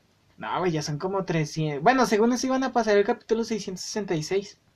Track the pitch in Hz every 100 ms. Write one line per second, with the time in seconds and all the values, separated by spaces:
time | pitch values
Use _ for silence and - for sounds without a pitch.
0 | _ _ _ - 110 143 180 156 147 147
1 | 185 196 - 165 147 156 156 143 185 262
2 | 220 208 233 247 262 262 262 240 220 208
3 | 208 233 - 226 226 214 190 180 - 214
4 | 196 165 151 190 196 - _